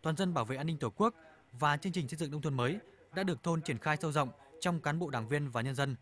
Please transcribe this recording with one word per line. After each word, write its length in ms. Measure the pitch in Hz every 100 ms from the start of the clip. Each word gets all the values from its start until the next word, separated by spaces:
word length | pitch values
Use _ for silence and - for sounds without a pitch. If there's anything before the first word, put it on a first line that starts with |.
toàn 140 | 160 156
dân 180 | 185
bảo 100 | 160
vệ 120 | 110 131
an 100 | 156
ninh 120 | 156
Tổ 120 | 120
quốc 240 | - 220 - - - _
và 240 | 120 147 147
chương 160 | 196
trình 160 | 180 135
xây 80 | 160
dựng 120 | 151
nông 120 | 147
thôn 120 | 151
mới 240 | 131 123 202 - - -
đã 80 | 175
được 200 | 190 147
thôn 200 | 175 165
triển 160 | 151 117
khai 180 | 156 151
sâu 120 | 160
rộng 160 | 151 131 - - -
trong 200 | 180 170
cán 180 | 147 160
bộ, 120 | 170
đảng 180 | 123 110
viên 200 | 143 143
và 120 | 120
nhân 140 | 123
dân. 220 | 131 139 123